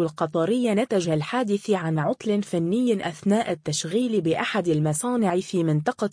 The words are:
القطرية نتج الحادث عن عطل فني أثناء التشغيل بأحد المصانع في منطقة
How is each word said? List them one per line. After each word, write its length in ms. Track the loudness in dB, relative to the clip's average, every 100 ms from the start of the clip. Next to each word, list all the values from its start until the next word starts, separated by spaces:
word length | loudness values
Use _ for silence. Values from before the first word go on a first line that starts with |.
القطرية 720 | -2 -2 -2 0 2 2 2
نتج 340 | 0 2 0 2
الحادث 640 | 0 0 -2 0 -2 0
عن 280 | 0 0 0
عطل 440 | 0 -2 -2 -2
فني 680 | 0 -2 0 2 2 0 -2
أثناء 440 | -4 2 2 2
التشغيل 680 | -4 -4 -4 -2 0 0 0
بأحد 480 | 2 0 0 0 2
المصانع 720 | 2 2 0 -2 0 0 0
في 240 | -2 0
منطقة 460 | 2 2 0 -2 -4